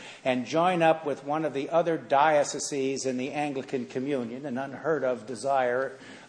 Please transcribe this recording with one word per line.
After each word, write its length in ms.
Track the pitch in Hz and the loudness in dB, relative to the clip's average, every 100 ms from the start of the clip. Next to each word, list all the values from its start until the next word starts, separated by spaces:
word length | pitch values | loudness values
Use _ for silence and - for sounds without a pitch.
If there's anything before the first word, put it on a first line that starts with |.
| - - | -16 -6
and 200 | 135 127 | -2 0
join 380 | 113 156 175 180 | 0 2 2 4
up 240 | 160 160 147 | 4 4 0
with 180 | 131 | -4
one 200 | 139 151 | -2 -2
of 100 | 156 | -2
the 160 | 135 156 | -2 0
other 260 | 170 170 156 | 2 2 -2
dioceses 1080 | 117 139 156 147 135 139 - 143 135 131 131 | 2 4 6 6 2 -2 -4 -2 0 0 -2
in 100 | 127 | -2
the 140 | 131 | -4
Anglican 560 | 143 147 135 120 135 117 | -4 -4 -4 -4 -6 -4
Communion, 600 | 131 135 139 113 127 147 | -6 -2 -2 -4 -8 -6
an 120 | 123 | -6
unheard 460 | 139 123 143 151 | -6 -6 -2 0
of 240 | 127 120 107 | 0 -2 -6
desire, 640 | 113 135 135 127 127 135 135 - - | -6 0 2 2 2 -2 -6 -18 -18